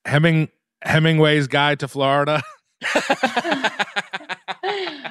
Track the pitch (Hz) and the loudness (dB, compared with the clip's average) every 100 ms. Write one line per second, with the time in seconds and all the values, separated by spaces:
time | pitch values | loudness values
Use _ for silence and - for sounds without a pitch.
0 | - 147 165 160 156 _ _ - - 160 | -2 2 4 2 0 _ _ -12 0 2
1 | 160 160 156 151 135 143 147 147 135 139 | 4 4 4 4 2 2 2 0 -4 -2
2 | 139 143 143 151 - - _ - - - | 2 2 2 -2 -4 -16 _ -10 -2 -2
3 | - 277 247 240 339 285 233 - 202 202 | 0 -2 0 -2 -2 -2 -2 -4 -6 -6
4 | - 190 302 180 - - 381 403 359 294 | -8 -12 -12 -12 -10 -8 -6 -6 -8 -10
5 | 240 | -14